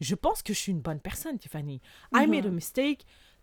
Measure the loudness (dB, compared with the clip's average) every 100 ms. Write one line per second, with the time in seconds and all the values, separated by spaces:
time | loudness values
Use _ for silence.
0 | -2 0 2 0 -2 -4 -2 -2 -2 -6
1 | -6 -8 -6 -6 -8 -8 -8 -10 -14 -20
2 | 0 4 6 4 2 -2 -2 0 0 0
3 | -6 -20 -20 _